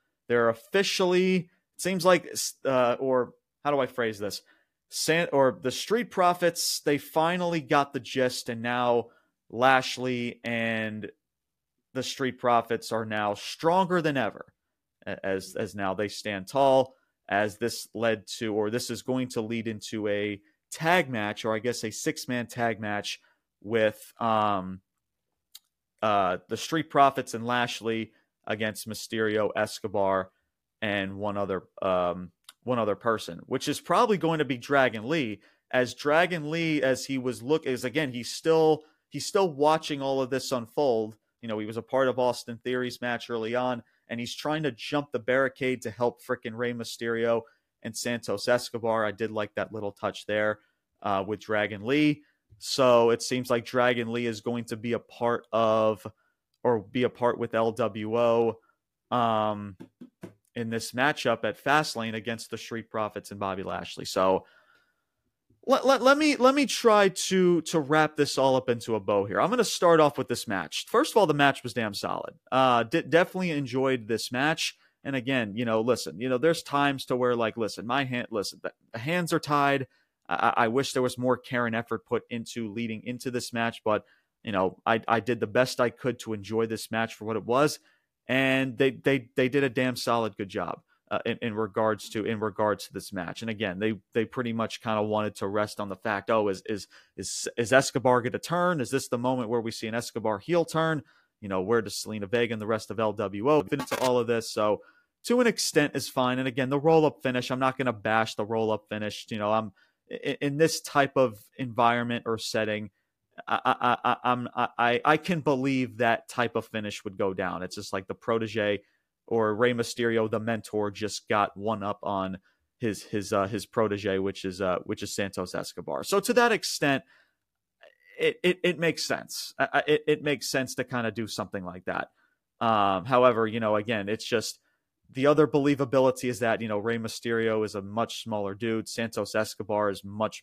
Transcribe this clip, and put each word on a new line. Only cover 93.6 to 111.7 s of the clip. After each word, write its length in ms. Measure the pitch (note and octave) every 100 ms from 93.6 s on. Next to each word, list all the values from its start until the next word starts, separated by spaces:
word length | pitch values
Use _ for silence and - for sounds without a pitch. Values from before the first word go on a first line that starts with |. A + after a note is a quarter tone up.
| G#2+ F2+
they, 160 | G#2+ G2+ -
they 140 | A#2 A2
pretty 260 | - A#2+
much 300 | A2+ A2 -
kinda 200 | A#2 G#2+
wanted 340 | G#2+ G#2+ G#2+ -
to 100 | G2+
rest 320 | G#2 G#2+ -
on 80 | G2+
the 80 | F#2
fact, 340 | A2+ G2+ G2+
"Oh, 180 | A2+ G#2
is, 140 | F#2+ -
is, 220 | G#2 - - _ -
is, 320 | F#2+ - - -
is 160 | A2+
Escobar 480 | C3 C3+ C#3 A#2 B2
gonna 180 | A#2 G#2
turn? 440 | - E3+ F3 E3+
Is 80 | A#2+
this 180 | C3+ -
the 80 | A#2+
moment 320 | B2 C3 G#2+
where 140 | A#2
we 80 | A2
see 160 | A2 A2+
an 80 |
Escobar 440 | A2+ A#2 A#2+ G#2+ G#2
heel 260 | - E3+ D#3+
turn? 360 | D#3+ D#3+ D#3 - _ _ _
You 80 | G2+
know, 140 | F#2+
where 180 | F#2+ A#2
does 140 | G2+
Zelina 340 | - G2 G#2+ G2+
Vega 240 | A#2+ A#2
and 80 | A2+
the 60 | G#2+
rest 240 | A2 -
of 100 | G2+
L 140 | A2
W 340 | G#2 G2+ G2+ A#2+
O 140 | D3+
fit 180 | F#2+ C#3+
into 180 | B2+ -
all 180 | B2+ B2
of 80 | A2+
this?" 240 | A#2 A2+
So 320 | - G#2+ G2+ - _ _ _
to 160 | - A#3+
an 60 | A#3
extent 500 | - - D#3+ D3 C#3
is 120 | -
fine. 300 | - B2+ B2+
And 80 | C3
again, 220 | B2 B2+
the 100 | C#3+
roll-up 440 | D3+ D#3+ D3+ -
finish, 280 | C3 B2 B2
I'm 80 | C3
not 200 | C3 B2+
gonna 160 | B2+
bash 400 | A2+ A2 A2 A2+
the 100 | -
roll-up 400 | G#2 A2+ A2 G#2+ -
finish. 360 | G#2+ G#2+ - -
You 80 | A2+
know, 140 | G#2
I'm 200 | A2 A2 - _ _ _
in, 260 | - - C#3
in 140 | C#3+ C#3
this 240 | D#3+ D#3
type 340 | - D3 C#3 C#3+
of 220 | B2+ G#2+ - -
environment 680 | C3